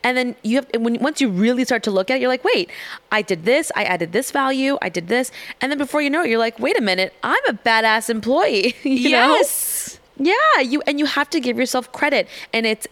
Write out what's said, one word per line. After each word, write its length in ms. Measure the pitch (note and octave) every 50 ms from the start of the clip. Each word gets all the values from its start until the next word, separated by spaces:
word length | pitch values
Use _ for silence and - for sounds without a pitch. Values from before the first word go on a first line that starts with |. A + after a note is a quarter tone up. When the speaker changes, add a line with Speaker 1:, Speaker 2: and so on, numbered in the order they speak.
Speaker 1:
And 140 | - A#3+ B3+
then 180 | B3+ B3+ B3 A#3 -
you 140 | - G#3+ A3+
have, 100 | C#4 C4+ - - A#3
when, 200 | A3+ A#3 A#3 A3+
once 200 | A3+ D4 D#4 -
you 80 | C#4 A#3
really 360 | F#3 F3 G#3 A#3 B3+ B3 C4
start 180 | - C4 A3+ -
to 60 | A3
look 200 | G3 F#3+ F#3+ -
at 60 | C4
it, 40 | C4+
you're 80 | B3 B3+
like, 160 | B3+ B3+ -
"Wait, 240 | G#4 B4 G#3+ F3 - - - - - - - _ _
I 120 | G#3 G#3+
did 220 | G#3 - F#3+ D#3+ E3
this, 260 | G#3 B3+ D4+ E4+ - -
I 80 | - G#3
added 280 | - F3+ F3 E3+ E3
this 180 | E3+ A3 C4+ -
value, 440 | - C#4+ C4+ C4 C4+ C4 C4 C4+ C#4 -
I 60 | - F3+
did 200 | E3 F3 E3 E3+
this." 220 | A3 B3 C4 - - - - - - _
And 100 | - C4+
then 80 | D4 C#4
before 240 | C#4+ B3+ - D4+
you 80 | D4 C#4
know 120 | C#4 E4
it, 60 | F4 C4
you're 80 | A3+ A3+
like, 200 | A3+ A3+ A#3 -
"Wait 180 | A3+ C#4+ G#4 -
a 40 |
minute, 320 | A3+ G3 F#3 F#3 F#3+ - - _
I'm 200 | - A#3+ D#4+ B4 C#5+ A#4+
a 60 | A#3
badass 560 | G3+ _ A#3+ A3+ A3 A3 A3 A3 A3+ A3 -
employee." 640 | A#3 A3 G3+ A3+ C4 D#4+ G4+ - B3 G3 F#3+ B3 A#3+ -
<laughs> 40 |
You 280 | - C#4+ C4+ B3 B3 D4
know? 220 | - - - D4+ -
Speaker 2:
Yes. 640 | G#4+ C#5+ C#5 - - - - - - - - - - _ _ _ -
Speaker 1:
Yeah, 420 | C4+ E4 G4 B4 D5+ D#5 D5+ F4+
you, 220 | C4 A#3+ B3+ D4 -
and 120 | - C#4+ C#4+
you 80 | D4+
have 240 | C#4 - C#4+ D4 -
to 100 | - D#4+
give 160 | B3 B3 A#3
yourself 340 | A#3 B3+ A#3+ - B3+ B3 -
credit, 380 | - - D4 D4 C#4+ A3+ E3+ - - - - -
and 140 | - A3+ A3+
it's 200 | A3 A3 - - -